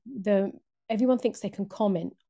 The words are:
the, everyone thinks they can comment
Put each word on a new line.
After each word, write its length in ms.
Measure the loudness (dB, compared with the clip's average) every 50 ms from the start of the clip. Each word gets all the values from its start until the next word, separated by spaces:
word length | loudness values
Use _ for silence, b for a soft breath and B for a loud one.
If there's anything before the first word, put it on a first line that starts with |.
| -14
the, 460 | -14 -12 -6 0 2 2 2 2 0 -4 -10 -18 _ _ _ _ -4
everyone 280 | -2 2 2 2 2 2
thinks 200 | 2 -2 -2 -4
they 100 | -8 -8
can 180 | -6 -6 -8
comment 500 | -8 -4 0 0 2 2 0 -2 -6 -10 _ _ _